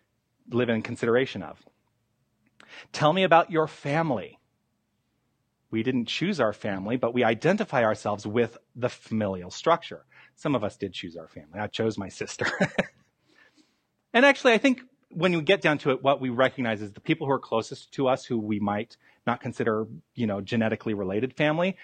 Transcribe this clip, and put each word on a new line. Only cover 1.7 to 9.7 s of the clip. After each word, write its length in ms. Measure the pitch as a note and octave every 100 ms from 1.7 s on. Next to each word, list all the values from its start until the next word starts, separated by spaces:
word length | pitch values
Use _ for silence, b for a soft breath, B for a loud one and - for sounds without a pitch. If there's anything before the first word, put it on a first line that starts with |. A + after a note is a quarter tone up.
| _ _ _ _ _ _ _ _ _ B B B
Tell 220 | - D3+
me 100 | F3+
about 260 | F#3 E3 E3+
your 180 | D#3+ D#3
family. 720 | - C#3+ D3 E3 A#2 D#2 - _ _ _ _ _ _ _ _ _ _ _ _ -
We 120 | A2
didn't 220 | A2+ B2+ A2+
choose 360 | - F3 F#3+
our 120 | A2+
family, 440 | G#2 A2 F#2+ G2 B2+
but 160 | A#2
we 100 | B2
identify 600 | A#2 A2+ D3+ G3+ G#3 C#3
ourselves 440 | A2 G#2+ A2 G#2 G#2+
with 300 | G#2+ A#2 - _ -
the 140 | A#2+
familial 640 | - - A2 G#2 F#2+ F2+
structure. 540 | - -